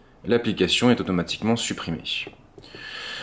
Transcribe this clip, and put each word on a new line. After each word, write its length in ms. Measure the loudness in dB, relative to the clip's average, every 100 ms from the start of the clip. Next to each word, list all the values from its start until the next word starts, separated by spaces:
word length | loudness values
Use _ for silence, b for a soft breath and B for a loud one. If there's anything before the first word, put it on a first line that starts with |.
| b b
l'application 680 | 0 2 2 2 2 4 4
est 100 | 4
automatiquement 560 | 2 0 0 -2 0 0
supprimée. 480 | -2 -4 -4 -6 -6 -8 -8 -14 -20 -20 B B B B B B